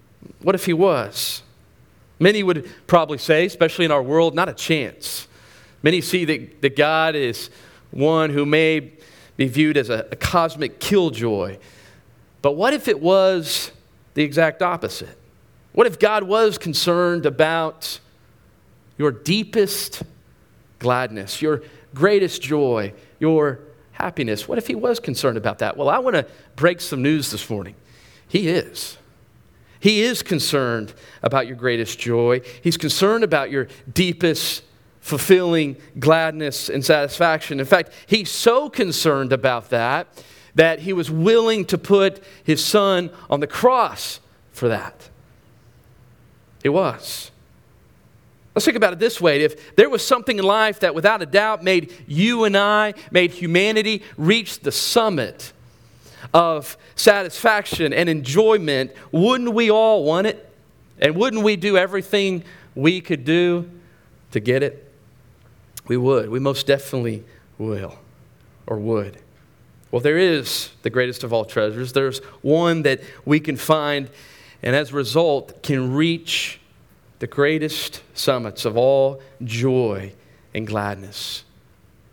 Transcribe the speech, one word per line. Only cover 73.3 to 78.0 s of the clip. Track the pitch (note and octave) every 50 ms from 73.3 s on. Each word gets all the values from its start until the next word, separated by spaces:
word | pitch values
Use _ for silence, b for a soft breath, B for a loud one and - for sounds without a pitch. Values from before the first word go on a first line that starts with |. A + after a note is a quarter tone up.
| D3 D#3
can | D3+ D#3 C#3
find, | - - - D#3 D#3 D3 D3 C#3+ C#3+ C3+ - B B B B B B B B B B
and | B A#2+ C3
as | D3 D3+ A#2+
a | C3+
result, | C#3+ C3 A2 A#2 D#3+ E3+ D#3+ C#3+ C3+ - - - - -
can | - C#3+ C3 B2+ B2+ C3
reach | D3 D#3+ E3+ E3 E3 - - - - - - - - _ _ _ _ _ _ _ _ _ _ _ -
the | B2
greatest | A#2 - C#3+ C#3+ D3+ D#3+ D#3 D3+ D3+ D#3 - - - - -